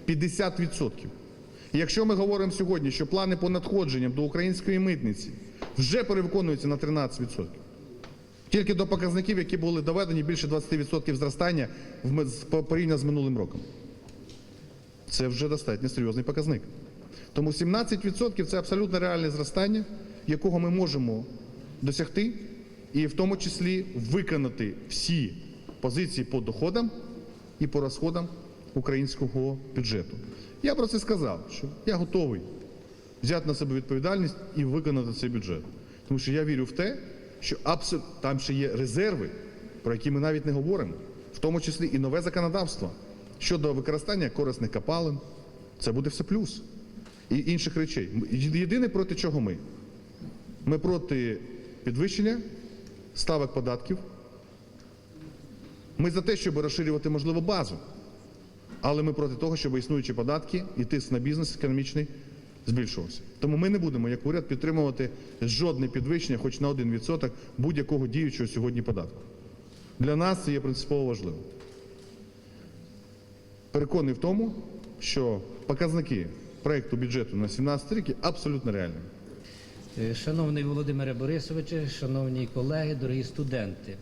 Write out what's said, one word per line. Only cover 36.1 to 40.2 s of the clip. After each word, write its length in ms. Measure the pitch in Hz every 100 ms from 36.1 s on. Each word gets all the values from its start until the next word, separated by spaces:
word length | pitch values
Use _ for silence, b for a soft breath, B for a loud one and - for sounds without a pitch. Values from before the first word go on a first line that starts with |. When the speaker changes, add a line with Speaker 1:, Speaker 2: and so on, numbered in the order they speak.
| 135
Speaker 1:
що 120 | -
я 120 | 143
вірю 200 | 151 135
в 80 | 127
те, 260 | - 190 285 - - - -
що 160 | - -
абсо-, 380 | 143 165 - 160 - -
там 200 | 135 139
ще 140 | -
є 180 | 139 139 107
резерви, 540 | 131 123 214 165 92 - - - - -
про 100 | 113
які 180 | 117 147
ми 100 | 139